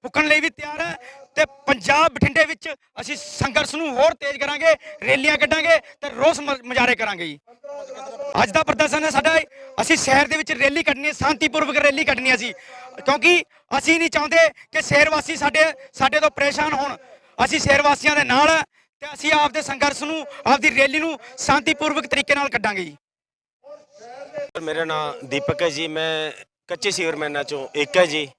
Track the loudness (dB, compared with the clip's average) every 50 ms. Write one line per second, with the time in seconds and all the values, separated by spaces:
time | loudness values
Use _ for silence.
0 | -14 -4 -2 -2 2 2 2 2 2 -2 _ -8 -12 -12 -8 -8 -8 -8 -8 -12
1 | -16 -20 -20 -20 -20 _ _ 0 0 0 -2 -8 _ -2 -2 -2 0 0 2 4
2 | 4 2 2 0 0 2 2 2 0 0 -2 _ -10 -14 -14 _ _ _ _ -14
3 | -10 -10 -10 -10 -10 -14 -6 -4 -4 0 0 -2 -2 -2 -4 -6 -4 -4 2 2
4 | 2 2 2 _ -6 -6 -4 -4 -4 -4 -4 2 2 2 2 2 -2 -20 -16 -8
5 | -2 0 0 2 2 0 2 2 0 0 0 0 4 4 4 2 _ -6 -18 _
6 | -12 -10 -4 2 2 2 2 2 -4 -6 -6 -6 -6 -4 0 2 2 2 2 0
7 | -2 -6 -4 -6 -8 -10 -10 -14 _ _ -20 _ -18 -16 -14 -14 -14 -14 -14 -14
8 | -14 -14 -12 -10 -10 -4 0 0 0 2 2 0 0 0 2 0 2 0 0 -2
9 | -2 0 0 2 2 4 2 2 0 _ _ -20 -20 -10 -6 -4 2 2 2 2
10 | 4 4 4 4 4 4 0 -4 -2 -4 -2 0 0 0 2 0 0 0 -2 0
11 | -2 -4 -4 0 0 0 0 0 -2 0 0 0 -2 0 0 2 2 4 2 2
12 | 0 0 -2 0 0 0 0 0 -2 -8 -8 -12 -18 -20 -20 -20 -20 -18 -18 -4
13 | 0 0 0 4 4 4 4 4 2 _ _ _ _ _ -4 -2 2 2 2 2
14 | 2 0 0 -2 -2 2 4 4 4 4 2 -4 -20 _ -6 -6 -2 2 4 4
15 | 4 4 2 -2 -2 -4 -6 -2 -2 0 4 4 2 2 0 -6 -18 -20 _ -2
16 | 0 2 2 2 0 0 _ 0 -2 -2 0 -2 -2 -2 -2 -2 -4 -4 -6 -10
17 | -14 -20 -20 _ _ _ _ -2 0 0 0 0 2 4 4 4 4 2 2 2
18 | 2 2 2 2 2 2 4 4 4 4 4 2 0 _ _ _ _ _ _ _
19 | -16 -16 -14 -6 -2 0 2 2 2 0 0 -4 -6 -6 -2 0 0 0 0 -2
20 | -6 -6 -6 -6 -8 -10 -16 -4 2 2 2 4 2 2 4 4 2 2 2 -2
21 | -2 -4 -6 -8 -12 -20 -14 -6 0 2 2 2 2 0 -2 0 -2 -2 -2 -2
22 | -2 -2 -2 -2 0 0 0 0 0 -2 -4 -2 -2 -2 -4 -4 -8 -10 -12 _
23 | _ _ _ _ _ _ _ _ _ _ _ _ _ -20 -20 -20 _ _ _ -20
24 | -20 -20 -18 -18 -18 -12 -10 -10 -10 -10 _ -10 -8 -4 -4 -4 -4 -2 -4 -4
25 | -4 -6 -8 -10 -8 -4 -4 -2 -2 -2 -2 0 -2 -2 -2 -4 -6 -6 -4 -4
26 | -4 -4 -4 -4 -6 -8 -10 -14 -20 _ _ _ _ -12 -10 -4 -4 -4 -2 0
27 | -2 -2 -2 -2 -4 -4 -4 -6 -6 -4 -6 -8 -8 -6 -2 -2 -2 2 4 4
28 | 4 4 2 -4 -4 -6 _